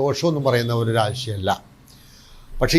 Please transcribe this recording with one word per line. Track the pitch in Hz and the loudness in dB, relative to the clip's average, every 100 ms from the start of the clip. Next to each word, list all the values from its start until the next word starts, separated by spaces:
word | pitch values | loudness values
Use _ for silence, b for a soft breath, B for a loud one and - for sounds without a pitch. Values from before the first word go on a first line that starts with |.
ദോഷമൊന്നും | 139 - 170 151 135 | 0 0 0 0 2
പറയുന്ന | 120 117 117 | 2 2 0
ഒരു | 113 113 | 0 0
രാശിയല്ല. | 107 127 107 101 95 - - - b b b b b b b - | 0 -2 -6 -4 -2 -4 -6 -20 b b b b b b b -2
പക്ഷേ | 127 | 2